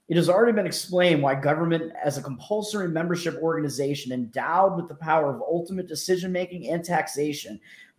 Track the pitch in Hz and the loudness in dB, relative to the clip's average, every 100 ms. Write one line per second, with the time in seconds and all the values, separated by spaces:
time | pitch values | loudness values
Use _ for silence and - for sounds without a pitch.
0 | - 170 170 190 233 208 175 - - 180 | 0 4 6 6 6 4 0 -4 -2 4
1 | 180 147 139 139 143 156 165 165 160 - | 4 4 4 2 2 2 2 0 -2 -4
2 | 147 139 139 123 - 214 208 208 180 160 | -4 -2 -6 -10 -4 -4 -2 -4 -2 -2
3 | 175 170 165 143 160 165 147 127 139 143 | -2 -2 -4 -2 -2 0 -2 -2 -2 -2
4 | 127 127 113 131 135 175 196 170 165 143 | -4 -6 -4 -4 0 4 4 2 -6 -6
5 | 156 160 143 117 - 170 180 185 175 147 | 2 2 2 -2 -2 -2 -2 -6 -6 -6
6 | - 185 185 180 180 175 147 170 175 160 | -2 0 0 -4 -4 -6 -4 -4 -2 -2
7 | - 143 151 143 - 104 - - - | -2 -2 -2 -4 -8 -14 -18 -20 -12